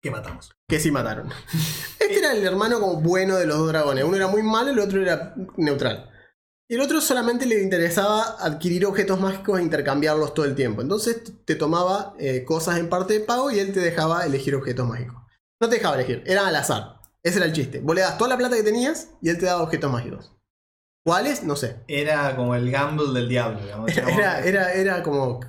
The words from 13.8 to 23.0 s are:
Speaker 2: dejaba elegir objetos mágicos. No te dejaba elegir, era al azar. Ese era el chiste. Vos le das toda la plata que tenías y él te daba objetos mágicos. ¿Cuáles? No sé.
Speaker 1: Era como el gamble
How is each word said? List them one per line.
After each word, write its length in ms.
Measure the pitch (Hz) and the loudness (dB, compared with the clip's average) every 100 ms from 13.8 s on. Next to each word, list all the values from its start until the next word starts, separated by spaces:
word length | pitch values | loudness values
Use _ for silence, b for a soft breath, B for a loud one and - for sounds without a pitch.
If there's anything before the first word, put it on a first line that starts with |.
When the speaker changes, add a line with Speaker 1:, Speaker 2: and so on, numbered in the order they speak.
Speaker 2:
dejaba 440 | 175 165 156 170 170 | 0 2 0 0 0
elegir 300 | 135 147 139 | 0 0 -2
objetos 320 | - 123 120 | -2 -2 -2
mágicos. 300 | 113 123 - - b _ _ | -4 -8 -12 -20 b _ _
No 80 | 226 | 0
te 60 | 226 | 2
dejaba 200 | 175 135 | 2 0
elegir, 260 | 127 117 - | 0 -2 0
era 220 | 190 196 | 2 2
al 80 | 156 | 0
azar. 400 | 131 113 104 - - _ | 0 -2 -4 -18 -20 _
Ese 160 | 170 190 | -2 2
era 80 | 170 | 0
el 80 | |
chiste. 260 | 160 123 - | 0 -4 -4
Vos 140 | 143 | -2
le 80 | 170 | 2
das 160 | 185 - | 2 2
toda 120 | 240 | 0
la 80 | 247 | 2
plata 180 | 247 240 | 2 2
que 80 | |
tenías 460 | 214 226 254 320 - - | 2 2 0 -2 -8 -4
y 80 | 165 | -2
él 80 | 170 | 0
te 80 | 180 | 2
daba 160 | 180 | 2
objetos 300 | 160 156 139 | 0 -2 0
mágicos. 400 | 123 - - - _ _ _ _ _ _ _ - | -2 -4 -12 -16 _ _ _ _ _ _ _ 0
¿Cuáles? 380 | 175 262 269 | 2 2 -2
No 120 | 175 143 | -2 -4
sé. 260 | 120 - - | -4 -8 -6
Speaker 1:
Era 480 | 143 147 151 143 127 | -2 0 0 0 -2
como 200 | 123 120 | 0 0
el 160 | 123 | 0
gamble 420 | 135 143 151 | 0 -2 0